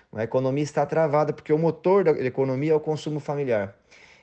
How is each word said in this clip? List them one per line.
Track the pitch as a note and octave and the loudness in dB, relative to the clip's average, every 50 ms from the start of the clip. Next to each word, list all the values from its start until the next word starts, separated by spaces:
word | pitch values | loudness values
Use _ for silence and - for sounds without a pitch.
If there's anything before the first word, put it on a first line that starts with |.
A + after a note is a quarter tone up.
| _ _ | _ _
A | - G#2+ A2+ | -8 -6 -6
economia | - - C3 C3 C3 C3+ D3 D3 | -2 0 0 0 0 0 -2 -4
está | C#3 - D#3 C#3+ | -2 0 -2 -2
travada | C#3+ D#3 D#3+ D#3+ D3+ C#3+ D3+ D3+ D3 | 0 0 0 0 2 2 2 0 0
porque | D3+ - - - D3+ | -2 -8 -2 -2 0
o | D#3 | 2
motor | E3 E3 D#3 D#3+ - F3+ F#3+ G3+ F#3 | 2 0 -2 0 2 2 4 4 4
da | E3 | 2
economia | D3 C#3 C3 B2+ - C#3 C3+ C3+ C3 C3 D3 D#3+ D#3 | 2 2 0 -4 0 0 -2 0 0 -2 0 0 0
é | |
o | D3+ | 0
consumo | D3+ D#3 D#3 D3 - D#3 D3+ D3 | 0 -2 -6 -6 -4 -6 -6 -6
familiar. | - - C#3+ C#3+ C#3+ B2+ A2+ G#2 G2 G2+ - _ _ _ - - - - - _ | -6 -6 -6 -4 -2 0 0 0 -2 -4 -8 _ _ _ -20 -20 -20 -20 -20 _